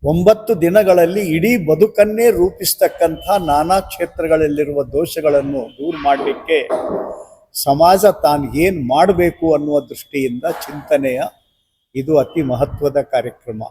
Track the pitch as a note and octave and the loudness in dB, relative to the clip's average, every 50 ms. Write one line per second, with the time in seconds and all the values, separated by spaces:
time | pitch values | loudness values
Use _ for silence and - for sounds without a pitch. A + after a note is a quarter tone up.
0 | - C#3 D#3 E3+ F3+ G3 A3 G#3+ G#3+ - A3+ F3 D#3+ E3+ F3+ G#3+ G#3+ F#3+ F#3 F3 | -2 -2 -2 2 4 4 4 4 2 -2 -2 0 0 2 4 4 4 4 4 4
1 | E3+ E3+ F3+ G#3 G#3 F3 D#3 E3 E3 A3 B3 B3 E3+ D3+ D#3 D#3 G3 G#3+ G#3+ - | 4 2 2 -2 -2 -2 -2 0 2 2 0 0 0 0 2 2 2 0 4 2
2 | G#3 G#3+ G#3+ A3 A#3 A#3+ A3 - F3 F#3+ - - F#3+ - - - F#3+ E3+ - - | 2 2 4 2 2 2 4 4 0 0 -2 -4 -6 -6 -2 0 0 -2 0 0
3 | F3 E3 D#3+ - - F3 G3 G3+ F3 D#3 C#3+ D3 D#3 E3 F#3 G3 F#3+ - - - | -2 -2 -2 -4 -4 -2 -2 -2 0 0 0 0 2 2 0 0 0 -4 -8 -8
4 | F3 E3 - - E3+ D#3+ D#3+ D#3+ D#3 D3+ D3 C#3+ D3+ C#3+ D3 C#3+ C#3 B2 A#2+ C#3 | -8 -8 -6 -6 -2 0 2 2 2 0 0 -2 -2 -2 -2 -4 -4 -2 -2 -4
5 | F3 - - E3 D3+ D3+ D3 C#3+ C#3 C#3 C#3+ C3+ A#2 A2+ - _ C#3 D#3+ E3+ D#3 | -4 -2 -4 -2 -2 2 2 2 0 0 -6 -6 -8 -10 -12 _ -8 -8 -6 -4
6 | C#3+ C#3+ C#3 C#3 C#3 C#3+ C3+ - - - E3 D3+ - - - - - - - - | 0 0 0 0 0 -4 -6 -6 -4 0 0 0 0 -2 -6 -6 -4 -6 -6 -6
7 | - - - - - - - _ _ _ _ - - D3 C#3+ C#3+ D#3+ F3 F#3+ G3 | -8 -8 -12 -16 -18 -20 -20 _ _ _ _ -8 -2 0 2 4 6 6 6 6
8 | G3 G#3 F3+ - - D3+ D3 D3 C#3+ B2 A#2 C#3+ E3 F#3 G3 E3+ C3+ A#2+ B2+ D3 | 4 4 2 4 0 0 0 0 -2 -4 -2 0 0 0 0 -2 -4 -2 2 2
9 | E3+ F#3+ G3 E3+ F3 F3 E3 - - E3 D#3 D3 D3 D3 D3 D3 C3 A#2+ - - | 4 4 4 2 2 0 0 -2 0 0 2 2 0 0 -2 -2 -2 -4 -16 -18
10 | - _ - C#3+ C3+ B2+ A#2+ B2 B2+ E3 E3+ - - - D3 D3 C#3 - D#3 C#3+ | -18 _ -6 -4 -4 -2 -4 -4 -6 -6 -6 -6 -10 -12 -12 -14 -4 0 0 0
11 | C3+ C3+ B2+ B2+ D3 - _ _ _ _ _ _ _ _ _ _ _ _ _ C3 | 0 0 -2 -4 -6 -8 _ _ _ _ _ _ _ _ _ _ _ _ _ -8
12 | C3+ C#3 D#3 D3 C3 - - E3 D#3 C3 B2 A#2 C#3 - - - C#3+ C#3+ C3+ C#3+ | -4 2 2 2 2 2 -2 -4 -2 -2 0 -2 -2 -4 -4 -4 -4 -2 0 -2
13 | C3+ - - B2+ A#2 B2 A2+ _ _ - A2+ A2 A2 - | -4 0 -2 -4 -4 -4 -10 _ _ -12 -12 -10 -12 -14